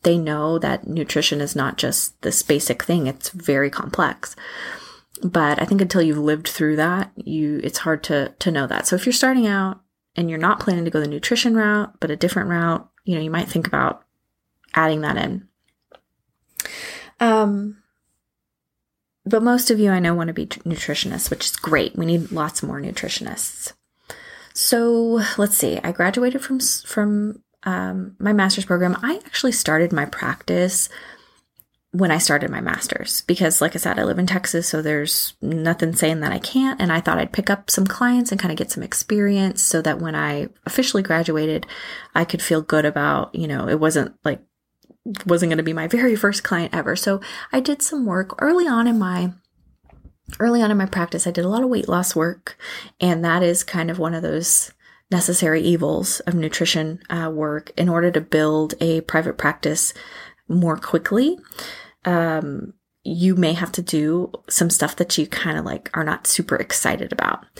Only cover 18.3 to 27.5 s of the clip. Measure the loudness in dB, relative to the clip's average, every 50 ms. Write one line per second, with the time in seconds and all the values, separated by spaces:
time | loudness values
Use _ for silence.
18.3 | _ _ _ _ _ _ _ _ _ _ _ _ _ _ _ _ _ _ -4 0
19.3 | 2 2 4 4 4 4 4 4 4 4 4 4 4 4 4 2 2 0 -2 -2
20.3 | -4 -6 -6 -6 -8 -8 -6 -4 -4 -4 -4 -4 -4 -4 -4 -4 -4 -4 -4 -4
21.3 | -4 -4 -4 -4 -4 -4 -2 0 2 2 2 0 -2 -2 0 2 2 0 0 -2
22.3 | -4 -4 -4 -4 -4 -6 -6 -6 -6 -6 -8 -8 -8 -8 -6 -6 -6 -6 -8 -8
23.3 | -8 -8 -8 -8 -8 -10 -12 -14 -14 _ _ _ _ _ _ -20 -20 -20 -20 -20
24.3 | -20 -20 -20 -10 -4 -2 0 2 2 2 4 4 4 4 2 2 2 2 0 0
25.3 | 0 0 0 2 2 0 0 0 -2 -2 -4 -4 -2 0 0 0 2 2 0 0
26.3 | 0 -2 -2 -4 -2 -2 0 -2 -2 -4 -6 -4 -2 0 0 2 2 0 0 -2
27.3 | -6 -8 _ _